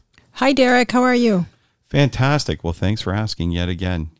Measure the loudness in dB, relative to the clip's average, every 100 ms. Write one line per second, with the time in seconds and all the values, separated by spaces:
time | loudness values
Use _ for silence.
0 | _ _ _ -4 0 2 2 2 2 2
1 | 2 2 2 2 -2 _ _ _ _ 0
2 | 2 2 0 0 -2 -6 -4 -2 -2 -2
3 | -2 -4 -4 -4 -4 -2 -2 -2 -4 -4
4 | -6 -10